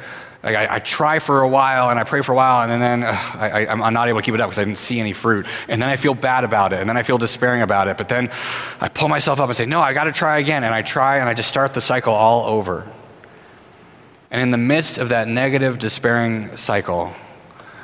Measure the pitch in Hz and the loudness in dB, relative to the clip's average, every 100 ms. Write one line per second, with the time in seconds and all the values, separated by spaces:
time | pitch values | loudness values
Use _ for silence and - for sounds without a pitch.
0 | - - - - - 107 110 - - - | -16 -18 -18 -10 -4 0 0 -2 -4 0
1 | 151 156 - 139 131 135 135 131 123 117 | 2 2 2 4 4 4 4 4 2 2
2 | 110 143 135 127 131 123 117 117 120 120 | 0 -2 2 4 4 4 2 2 2 0
3 | 117 104 - - 107 107 107 110 113 113 | -2 -4 -6 -4 -2 0 0 0 0 2
4 | 120 110 104 110 104 98 104 98 - 120 | 0 0 0 0 -2 -2 -2 -2 -4 -2
5 | 107 - 117 107 90 - - 113 131 135 | -4 -2 0 0 -2 -10 -6 -2 0 0
6 | 143 123 131 127 117 107 95 92 101 120 | 0 0 0 0 2 2 2 0 -2 -2
7 | - 123 113 - 123 123 104 101 98 92 | 0 0 0 0 0 2 2 2 0 -2
8 | 104 123 123 - - - - - - - | -2 -2 -2 -6 -8 -8 -10 -6 -6 -2
9 | 151 147 156 139 131 120 117 165 139 135 | 0 0 0 0 0 0 -2 0 0 0
10 | 156 - 160 151 143 147 117 113 104 139 | -2 0 0 2 0 0 0 0 -2 0
11 | 135 139 123 117 107 139 139 135 - 127 | 2 2 0 0 -2 0 0 0 0 0
12 | 120 107 110 120 113 110 92 85 92 - | 2 4 4 4 2 -2 -2 -6 -8 -18
13 | - - - - - - - - - - | -20 -20 -20 -20 -20 -20 -20 -20 -20 -20
14 | - - - 120 127 120 120 156 160 - | -20 -20 -6 -2 2 2 2 2 0 -2
15 | 120 120 113 120 135 135 131 120 110 - | 0 0 0 0 0 2 0 -2 -4 -2
16 | 120 117 117 110 101 - - 104 - 87 | 0 2 0 -2 -6 -6 -2 -2 -2 -4
17 | 90 - - - - - - - | -4 -10 -20 -20 -20 -20 -20 -20